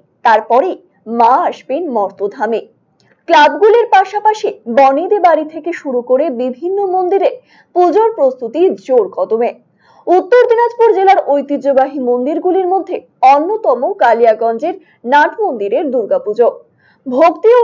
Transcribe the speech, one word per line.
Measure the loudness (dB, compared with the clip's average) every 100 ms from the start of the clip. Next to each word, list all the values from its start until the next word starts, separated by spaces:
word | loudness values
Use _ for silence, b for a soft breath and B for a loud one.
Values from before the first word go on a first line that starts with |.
| _ _
তারপরেই | 0 0 2 0 0 -6 _ _ -8 0
মা | 2 2 -2
আসবেন | -6 -8 -6 -4
মর্তধামে। | -4 -6 -6 -10 -6 -6 -6 -8 _ _ _ _ _ 0
ক্লাবগুলির | 4 4 4 4 4 4
পাশাপাশি | 2 0 -2 -2 -2 -6 -8 -4
বনেদি | 2 2 2 0 0
বাড়ি | 2 2 -2
থেকে | -10 -10
শুরু | -10 -6 -6
করে | -2 0 0
বিভিন্ন | -4 -6 -6 -6 -4 -2
মন্দিরে | -2 -2 0 0 -4 b b b
পুজোর | 0 2 2 0
প্রস্তুতি | 0 -2 -2 -6 -2 -2 -2
জোর | 0 0 0 -4
কদমে। | -4 -2 -4 -6 _ b b b 0
উত্তর | 0 4 2 4
দিনাজপুর | 2 0 2 2
জেলার | 4 2 2 2
ঐতিহ্যবাহী | -2 -2 -4 0 0 0 -2
মন্দিরগুলির | -4 -2 -2 -4 -2 -2 0
মধ্যে | -4 -4 -10 -14 _ 4
অন্যতম | 4 0 -4 -2 -2 -4 0
কালিয়াগঞ্জের | 0 2 2 2 -2 -4 -6 -8 b b
নাট | 0 2 2 -2
মন্দিরের | -4 -4 -4 -4 -2
দুর্গাপুজো। | -4 -2 -4 -2 -2 -2 -2 _ _ _ _ -6
ভক্তি | 2 2 2 2
ও | 4